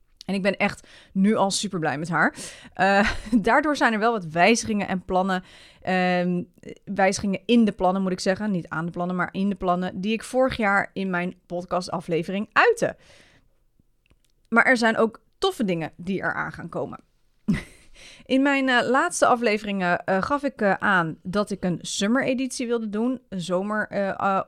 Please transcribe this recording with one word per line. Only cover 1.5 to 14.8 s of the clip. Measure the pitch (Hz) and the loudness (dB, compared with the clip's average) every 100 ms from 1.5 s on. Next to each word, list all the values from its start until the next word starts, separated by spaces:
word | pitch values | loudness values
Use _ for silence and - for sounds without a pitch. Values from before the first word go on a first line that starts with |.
super | 190 202 185 | -2 -4 -4
blij | 156 135 | -2 -4
met | 165 | -2
haar. | 151 196 - - - - | 2 2 0 -12 -16 -12
Eh, | - 190 196 214 - - | 0 4 4 4 0 0
<laughs> | 240 | 0
daardoor | 196 254 302 285 | 4 4 4 2
zijn | 254 | 2
er | 220 | 2
wel | 220 | 2
wat | 226 170 | 0 -2
wijzigingen | 165 180 226 220 214 196 | 4 6 4 2 -4 -2
en | 190 - | -4 -2
plannen. | 185 190 185 185 - - - | 0 0 -2 -6 -18 -20 -10
Ehm, | - 185 180 180 180 175 - _ - - - | -2 0 2 2 0 -2 -4 _ -20 -16 -8
wijzigingen | 196 190 196 202 190 - | 0 2 2 -2 -4 2
in | 240 220 | 4 4
de | |
plannen, | 196 185 190 | 2 0 0
moet | 190 | -2
ik | 185 | -2
zeggen. | 190 190 214 | -2 -2 -2
Niet | 185 147 | -4 -4
aan | 151 170 | -6 -6
de | |
plannen, | 170 175 180 | -4 -4 -2
maar | 175 | -4
in | 190 196 | -2 -4
de | 190 | -2
plannen. | 185 180 185 - | 0 0 -2 -4
Die | 190 | -4
ik | 220 | -4
vorig | - 247 262 254 | -2 0 0 0
jaar | 208 196 - | 0 0 -2
in | - 190 | -4 -4
mijn | 180 180 - - | -4 -4 -8 -10
podcastaflevering | 175 180 175 185 - - 160 170 190 214 | -10 -4 -4 -4 -8 -4 -4 -2 -6 -2
uitte. | - 466 453 - - - - _ _ _ _ _ _ _ _ _ _ _ _ _ | 4 4 4 -2 -4 -16 -20 _ _ _ _ _ _ _ _ _ _ _ _ _
Maar | 233 - | 2 4
er | |
zijn | 254 | 4